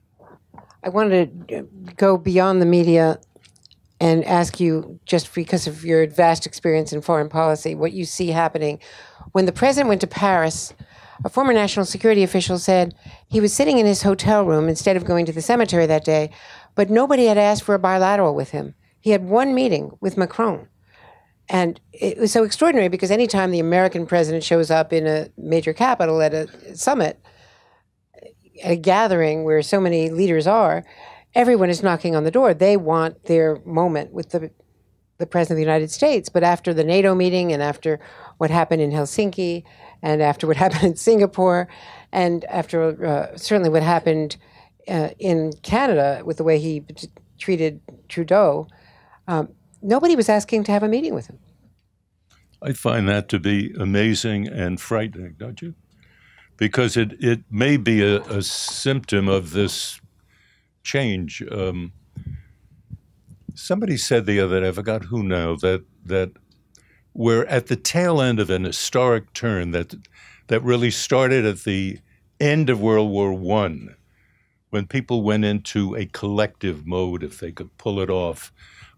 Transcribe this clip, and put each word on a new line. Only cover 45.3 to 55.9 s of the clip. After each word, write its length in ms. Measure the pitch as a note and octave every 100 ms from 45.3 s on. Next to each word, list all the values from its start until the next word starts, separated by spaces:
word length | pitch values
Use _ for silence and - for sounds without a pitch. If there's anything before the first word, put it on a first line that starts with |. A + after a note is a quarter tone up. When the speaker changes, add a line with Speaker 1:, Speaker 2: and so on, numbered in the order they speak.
| E3 D#3 D3+
Speaker 1:
Canada 600 | - A3+ C4+ D#3+ C#3 C#3
with 120 | E3+ D#3
the 80 |
way 140 | D#3+ D#3
he 220 | D#3+ D3+
t-, 280 | D3 D#3 - _ _ -
treated 420 | - F3 D#3 D3 - - -
Trudeau, 580 | - D#3+ F#3+ F3+ C#3+ - - _ _ _ _ -
um, 200 | D#3+ - _ _ _
nobody 360 | G3+ B3 F4 D4
was 120 | A3
asking 360 | G#3+ G#3 A3
to 80 | G#3
have 100 | G3+
a 60 | G#3+
meeting 260 | A#3+ D#4+
with 140 | D3+ -
him. 100 | - _ _ _ _ _ _ _ _ _ _ _ _
Speaker 2:
I 120 | C#3
find 360 | C3 A#2+ A#2 G2
that 200 | G#2 -
to 100 | G2
be 340 | G2 G2+ G#2+ -
amazing 720 | F#2 G2+ A2 G#2 A2+ G#2 G2+
and 320 | - F2+ F2+
frightening, 560 | - A2+ A2 F2+ F2+ D#2
don't 240 | A#2 A2
you? 120 | E3+ E3 _